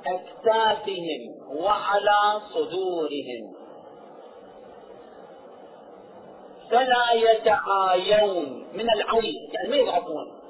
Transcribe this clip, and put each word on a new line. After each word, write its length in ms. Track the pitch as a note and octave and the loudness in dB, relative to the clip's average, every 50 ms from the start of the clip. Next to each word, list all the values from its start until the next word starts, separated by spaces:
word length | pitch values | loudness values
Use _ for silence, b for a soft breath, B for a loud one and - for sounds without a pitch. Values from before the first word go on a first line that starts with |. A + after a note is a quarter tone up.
| - | -4
أكتافهم 1300 | F3 F#3 F#3 - - - - - A3 A3 A3+ A3+ A3 G#3 - - G3+ F#3+ F3+ E3+ E3 D3 C3 - - - - - - | -4 -6 -6 -8 -12 -18 0 2 2 4 4 4 2 2 0 -4 -6 -6 -6 -6 -6 -6 -6 -8 -14 -16 -18 -14 -10
وعلى 920 | C#3 D3+ F3 G3+ G#3 G3+ - F#3+ G3+ G3+ G3+ G#3 G#3 G#3 G#3 G#3 G#3 G#3+ G#3 - - | -8 -2 0 0 0 0 0 0 0 2 2 4 4 4 4 2 0 -2 -6 -6 -4
صدورهم، 1040 | E3+ D3+ - E3+ F#3 F#3+ F#3 F3 E3+ D#3 C#3+ D3 C#3+ B2+ B2+ B2 A2+ A2 - - - - - - - - - - - - - - - - - - - - - - - - - - - - - - - - - - - - - - - - - - - - - - - - - - - - - - - - - - - - - - - - - | -4 -4 -2 -2 -4 -4 -2 -2 -2 -4 -4 -4 -8 -8 -8 -10 -12 -12 -14 -18 -20 -20 -20 -20 -20 -20 -20 -20 -20 -20 -20 -20 -20 -20 -20 -20 -20 -20 -20 -20 -20 -20 -20 -20 -20 -20 -20 -20 -20 -20 -20 -20 -20 -20 -20 -20 -20 -20 -20 -20 -20 -20 -20 -20 -20 -20 -20 -20 -20 -20 -20 -20 -20 -20 -20 -20 -20 -20 -20 -20 -20 -6 2
فلا 400 | A3 A#3+ C4 B3+ B3 B3 A#3+ A#3 A#3 | 2 2 4 4 2 2 4 2 2
يتعايون، 1500 | A3+ A3+ A3+ A3 A3 - A3 G#3 G3 - F#3+ G3 G3 F#3+ F#3 F3+ F3+ F#3 F#3+ G#3 G#3+ G#3+ G3+ F#3 E3+ D3+ C3+ B2 A#2+ - - - | 4 6 4 4 6 4 2 2 2 2 0 0 2 4 4 2 2 2 4 4 4 4 2 0 -2 -4 -6 -10 -14 -14 -12 -8
من 160 | F#3+ A3+ A#3 | -4 0 0
العين، 600 | A3 G#3 - - - A3+ A3 - - - - - - | 0 0 0 0 0 0 0 0 -6 -8 -12 -10 -8
يعني 160 | - F#4 G3+ | -6 -4 0
ما 60 | C4+ | 2
يضعفون 680 | D4 B4 G3+ F3 F3 E3 E3 D3+ D3+ - - - - - | 2 2 2 2 -2 -2 -2 -8 -8 -8 -12 -16 -20 -20